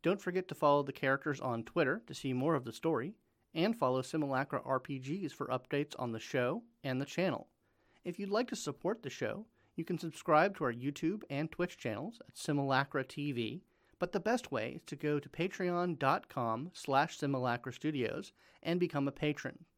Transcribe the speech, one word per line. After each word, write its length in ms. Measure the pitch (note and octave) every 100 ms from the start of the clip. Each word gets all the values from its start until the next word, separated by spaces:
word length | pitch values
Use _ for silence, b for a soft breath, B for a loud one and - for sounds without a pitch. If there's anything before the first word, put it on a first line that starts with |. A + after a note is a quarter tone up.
Don't 200 | E3 G3
forget 260 | - F3+ F3+
to 80 | -
follow 260 | D3+ C#3+
the 120 | C#3+
characters 480 | - C#3 C3+ D#3 C3+
on 220 | C3 A#2
Twitter 400 | A2+ - C#3 F#3+ -
to 60 |
see 180 | C#3 C3+
more 240 | B2+ C#3+ D#3
of 80 |
the 80 | B2
story, 440 | - D#3+ C#3+ C#3 A3 _ _ _
and 240 | D#3 F#3+ A#3
follow 240 | C3+ C3
Simulacra 600 | B2+ D#3+ C#3+ C3 C#3 C3+
R 160 | C3 C3
P 200 | - C3+
Gs 340 | C3 F3+ E3+
for 140 | - C3+
updates 460 | B2+ - C#3 D3 -
on 140 | B2
the 60 | A2
show 440 | - C#3 B2 G3 - _
and 180 | C#3 C3
the 40 | C#3
channel. 440 | - F3+ B2+ - _ b b b b
If 140 | F3+ E3+
you'd 120 | G3
like 180 | G3+ B3
to 60 | -
support 480 | - - E3+ A3+
the 60 | C#3+
show, 360 | - A2+ G#2+ A3 b b b
you 100 | E3
can 120 | F3
subscribe 600 | E3 - - D3+ F#3+ F#3+
to 60 | C#3
our 80 |
YouTube 500 | A#2 C3 C#3 D#3+ G#3 -
and 200 | C#3 D#3
Twitch 280 | - F3 -
channels 420 | B2 G#2+ E3 - -
at 100 | -
Simulacra 680 | - C#3+ C#3 C3 C#3 C#3+
T 280 | B2+ - D3
V, 320 | B2 A2 D3+ - b b b
but 120 | F3
the 80 | G3
best 320 | F3 A#3+ -
way 220 | B2 A2+
is 100 | C3 -
to 80 | C#3+
go 240 | D3+ D3
to 100 | -
patreon 680 | - F3+ - F3+ F3 F3 D3
dot 280 | C3+ F3 -
com 440 | - A#2 A2+ D#3+
slash 440 | - - C3+ D#3+ -
simulacra 540 | C#3+ C3+ B2+ A#2+ C3
studios 640 | B2 D3 D3 A2+ - G3 b b b
and 160 | - F3
become 280 | F3 D3 C#3
a 40 |
patron. 540 | C#3 D3+ C#3+ C3 - -